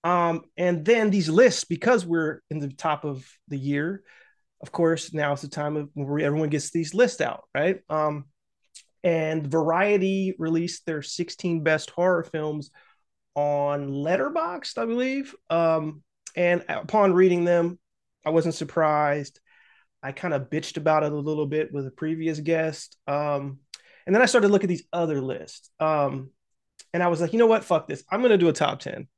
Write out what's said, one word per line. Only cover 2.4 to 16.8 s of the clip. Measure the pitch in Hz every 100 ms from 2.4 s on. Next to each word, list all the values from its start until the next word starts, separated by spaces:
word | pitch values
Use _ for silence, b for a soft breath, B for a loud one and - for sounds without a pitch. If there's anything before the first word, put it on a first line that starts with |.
| _
in | 151
the | 143
top | 139 165 147
of | 151 135 - _ _
the | 139
year, | 139 143 156 196 b b b b b _
of | -
course, | - 165 160 -
now | 156 147
it's | 139
the | 143
time | 156 147 151
of | 147
where | 151 139 147
everyone | 147 147 156
gets | 147 147
these | 170 156
lists | 190 240 -
out, | 127 - -
right? | 135 160 190 _
Um, | 156 151 147 139 _ _ _ _ - _ _
and | 180 165 156 160 143
Variety | 160 156 165 202 208 190 190 190 185
released | 165 165 170 - -
their | 156
sixteen | 139 - 170 - 180 165
best | 151 156 -
horror | - 180 175
films | 165 160 151 151 143 b b b b _ _
on | - 147 143 143 143 139
Letterboxd, | 139 147 185 285 330 330 349 - -
I | 233
believe. | 233 262 269 269 - _
Um, | 165 165 160 156 151 _ _ - -
and | 175 175 -
upon | -